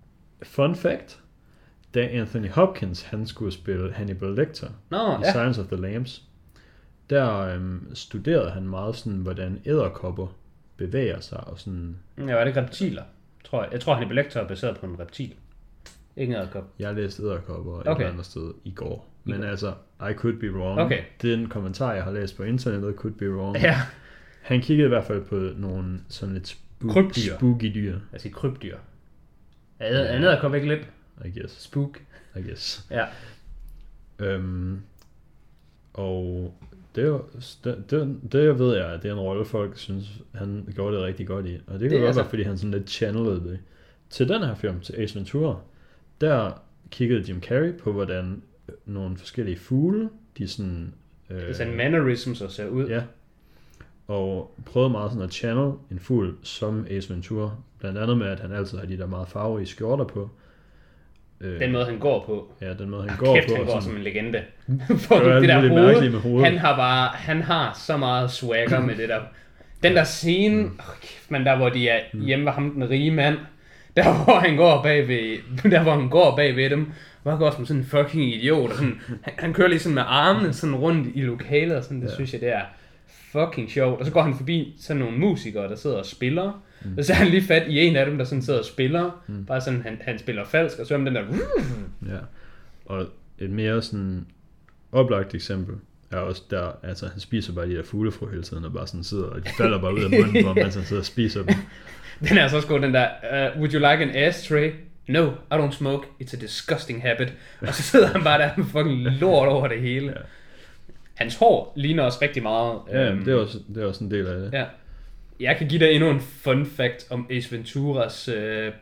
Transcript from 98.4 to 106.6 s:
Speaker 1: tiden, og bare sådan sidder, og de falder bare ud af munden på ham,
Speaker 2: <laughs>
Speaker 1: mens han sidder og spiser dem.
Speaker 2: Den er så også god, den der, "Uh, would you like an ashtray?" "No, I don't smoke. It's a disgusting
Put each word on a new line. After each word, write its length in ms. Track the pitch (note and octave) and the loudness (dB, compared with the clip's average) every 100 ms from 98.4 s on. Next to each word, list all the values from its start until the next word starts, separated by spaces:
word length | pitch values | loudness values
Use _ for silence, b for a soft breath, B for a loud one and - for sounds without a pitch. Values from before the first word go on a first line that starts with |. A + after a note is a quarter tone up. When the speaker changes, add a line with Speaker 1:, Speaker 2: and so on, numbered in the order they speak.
Speaker 1:
tiden, 220 | E2 E2 | -8 -8
og 80 | E2 | -8
bare 140 | D#2+ - | -8 -8
sådan 180 | F2+ | -8
sidder, 200 | E2+ G2+ E2+ | -6 -6 -6
og 180 | D2+ | -6
de 40 | D#2 - | -8 0
falder 220 | A#2 G2 | 2 2
bare 140 | F#2 | 0
ud 60 | G2+ | 0
af 60 | F#3+ | 4
munden 320 | A3+ G#3 A#3 | 6 6 4
på 60 | G3 | 4
ham, 80 | F#3+ | 4
Speaker 2:
<laughs> 40 | |
Speaker 1:
mens 100 | - | 2
han 100 | G2+ | 0
sidder 160 | F#2 G2+ | -4 -4
og 40 | F#2 | -2
spiser 360 | - A2+ G#2 | 0 0 0
dem. 120 | G2 G3 - B B B B B D3+ | 2 0 0 B B B B B 4
Speaker 2:
Den 100 | G3 | 6
er 100 | C#3 | 6
så 80 | D3+ | 2
også 120 | D3+ | 2
god, 120 | D3 | 2
den 140 | C3+ | 4
der, 140 | B2+ A#2+ - A2+ C#3 C3+ | 4 2 0 -4 0 0
"Uh, 40 | D#3 | 0
would 120 | D3+ | 0
you 40 | D3+ | 4
like 240 | C#3+ D#3 | 6 6
an 80 | D3 C3 | 4 2
ashtray?" 540 | D3+ F3 - D3+ D#3 D#3 - - - | 2 2 0 2 2 -2 -12 -14 0
"No, 220 | D3 D#3+ | 2 2
I 240 | C3 - | 0 -2
don't 180 | D3+ C#3+ | 0 0
smoke. 340 | C3+ C#3 C#3 - - | 0 -2 -2 -6 -14
It's 140 | C3 A#2+ | -12 -10
a 40 | |
disgusting 600 | G#2+ - | -10 -8